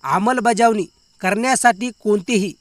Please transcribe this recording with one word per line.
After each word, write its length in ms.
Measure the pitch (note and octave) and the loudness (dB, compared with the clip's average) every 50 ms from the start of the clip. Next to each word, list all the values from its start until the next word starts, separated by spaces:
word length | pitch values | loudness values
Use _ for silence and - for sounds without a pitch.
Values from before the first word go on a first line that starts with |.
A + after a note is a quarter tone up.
| _ | _
अंमलबजावणी 840 | C3+ C#3 F3+ G3 A3+ B3+ B3+ G#3+ A#3 A#3 F#3+ A#3 A#3 A3+ G#3+ F3+ - _ _ _ _ _ _ | -2 -2 0 0 0 0 0 0 0 2 4 2 2 2 2 -4 -6 _ _ _ _ _ _
करण्यासाठी 680 | - F#3 G3 G#3 A#3 C4 C4 - - A#3+ A3+ F3+ A3 B3 A3+ _ | -4 -2 -2 -2 0 0 0 2 2 2 2 2 -4 -8 -8 _
कोणतेही 520 | _ G#3+ G#3 G#3 F3 - B3 G#3 F#3+ G3 - _ | _ -2 -2 -2 0 0 0 0 0 -2 -6 _